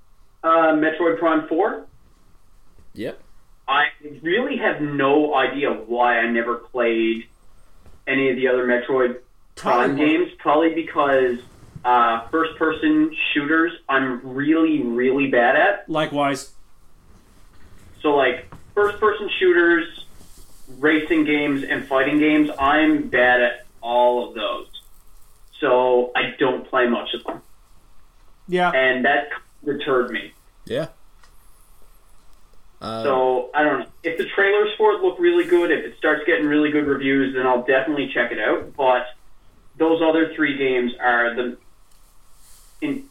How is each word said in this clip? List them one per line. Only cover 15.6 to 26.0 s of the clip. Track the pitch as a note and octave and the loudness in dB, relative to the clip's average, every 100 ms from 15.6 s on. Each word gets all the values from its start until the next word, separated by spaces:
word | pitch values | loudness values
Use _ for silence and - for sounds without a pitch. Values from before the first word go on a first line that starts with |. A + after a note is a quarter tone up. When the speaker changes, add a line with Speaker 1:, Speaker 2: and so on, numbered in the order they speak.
| F#3+ G3+ - | 2 0 -4
Speaker 3:
Likewise. | D#3 D3+ C#3+ C#3+ C3+ - - - - - - - - - - - - - - - - | -4 -2 0 -2 -2 -8 -18 -20 -20 -20 -20 -20 -20 -20 -20 -20 -20 -20 -20 -20 -6
Speaker 1:
So, | D#3 C#3+ | 0 2
like, | C3 A#2+ - - - | 2 -2 -10 -20 -6
first-person | G3+ G#3 - G#3 - G3+ - | 0 0 2 0 0 -4 0
shooters, | F#3 E3+ E3+ E3+ E3 - - - - - - - - B2+ | 2 4 4 2 0 -10 -20 -20 -20 -20 -20 -20 -18 -2
racing | D3+ D#3 D#3 D#3+ | 0 2 2 0
games, | D3 D3 D3 C#3 | 2 0 0 -2
and | C3+ - - | -4 -6 -2
fighting | C3+ C3+ D3 | 0 2 2
games, | D3+ D3+ D3 - | 4 4 2 0
I'm | C#3 D3+ D#3 D3 A#2+ | 0 2 2 2 0
bad | B2 B2+ B2 | 2 4 4
at | A#2+ - - - | 2 -2 -14 -12
all | A#2 B2 B2 B2 G#2+ | -2 2 4 2 -4
of | |
those. | A2+ G#2 - - - - - - - - - - - | -6 -6 -8 -12 -20 -20 -20 -20 -20 -20 -20 -20 -4
So, | C#3 B2 B2+ B2 | 2 2 4 2